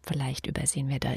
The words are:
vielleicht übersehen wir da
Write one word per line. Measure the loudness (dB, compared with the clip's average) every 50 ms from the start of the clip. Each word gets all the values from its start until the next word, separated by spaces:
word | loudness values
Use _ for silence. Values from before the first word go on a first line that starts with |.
vielleicht | -4 -2 0 0 2 0 -2 -2 -4
übersehen | -2 -2 0 0 0 0 0 0 0
wir | 0 0
da | 0 0 0